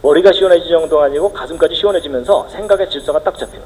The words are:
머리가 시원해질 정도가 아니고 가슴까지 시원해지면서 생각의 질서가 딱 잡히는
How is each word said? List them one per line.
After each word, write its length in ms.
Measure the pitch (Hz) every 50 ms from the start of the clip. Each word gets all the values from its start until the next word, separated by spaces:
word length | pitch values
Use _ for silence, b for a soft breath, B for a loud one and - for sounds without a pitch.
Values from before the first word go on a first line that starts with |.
머리가 300 | - 143 147 170 180 196
시원해질 380 | 175 160 190 185 180 170 165 165
정도가 360 | 170 165 160 147 156 147 147
아니고 260 | 139 139 147 180 208 202
가슴까지 400 | - - - 165 165 165 165 170
시원해지면서 760 | - - 185 190 170 - 147 135 127 123 - 202 156 - -
생각의 400 | - 190 208 208 202 190 190 -
질서가 300 | - 147 - - 147 156
딱 180 | 156 190 180
잡히는 260 | - 123 - - - -